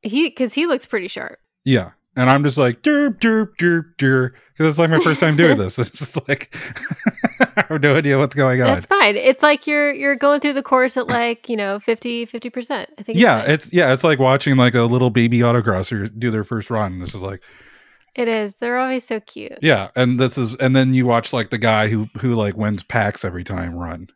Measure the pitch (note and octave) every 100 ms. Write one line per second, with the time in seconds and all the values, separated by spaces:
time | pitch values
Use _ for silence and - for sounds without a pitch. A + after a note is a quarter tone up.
0 | G#3+ B3 D#4+ - B3+ - E4+ D4 - A3
1 | F3+ - - - _ _ C3+ B2 F2 _
2 | _ - B2+ C#3 D3 C3 B2+ A#2 D4+ C#4+
3 | C#4+ G3 A3+ A3 G#3+ - F3 E3+ D#3+ -
4 | C3+ C3 B2+ _ _ - D#3+ D3 E3 D#3+
5 | E3+ C#3+ D#3+ D3 E3 B2+ F#2 - A#2+ -
6 | D3 D3+ - C#3 - - - - - -
7 | - - - - C4 - - D#3 C#3+ C#3
8 | D3 C3+ C#3 C#3+ C3+ B2+ B2 - - G4
9 | G#3 G#3 - C4 D4+ D4 - D4 D4 C#4
10 | C#4 C4+ C#4+ D4 D4 C#4 C4+ C4 B3+ C4
11 | A#3+ A#3+ A#3 A#3 - A3 G3+ G3+ A3 A3+
12 | B3 A#3 A#3 A#3 B3 B3 A#3+ B3 - -
13 | - E3 A#3 A#2 A2+ D3+ - F3 D3 C3
14 | E3 C#3 C3 C3+ D3 C3 B2 A#2+ A#2 B2
15 | B2 A2+ A#2 A#2+ A#2+ A#2+ A2+ F#2 G#2 A2
16 | G#2+ G#2+ A#2+ A2 G2+ A2+ - A2+ G2+ F2+
17 | F2+ G2+ F#2+ G2 _ - - _ _ _
18 | _ - A#3 A3 G#3 - A#3+ B3 C4 C4
19 | - A3 _ - G#2 - D3+ A2+ G2 B2+
20 | B2 B2 C3 C3+ A2+ B2+ C3 C3 C3 B2+
21 | A#2+ A#2 A2+ B2+ G#2+ A#2 A2+ G#2+ G#2+ G#2+
22 | G#2+ A2 B2+ A#2 G#2 G#2+ G#2+ G2+ - A#2
23 | G#2 - F#2+ F2+ F2+ F2+ F2 E2+ F2 E2+
24 | F#2